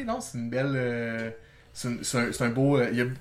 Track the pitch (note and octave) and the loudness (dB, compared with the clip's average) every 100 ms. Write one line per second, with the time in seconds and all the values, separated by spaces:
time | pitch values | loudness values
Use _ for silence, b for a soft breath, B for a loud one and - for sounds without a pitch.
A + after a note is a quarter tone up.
0 | A#3+ A#3+ - A#2+ A#2 B2 C#3 C3 B2 A#2 | -6 -6 -6 -6 -4 0 0 0 0 -2
1 | A#2 A2+ A2+ A2+ b b b - B2 A#2+ | -4 -4 -6 -8 b b b -8 -4 -4
2 | - B2 A#2 - A#2+ A#2+ C#3 C#3+ A#2+ A#2+ | -2 0 0 0 0 4 4 6 4 2
3 | B2 C3 | 0 -2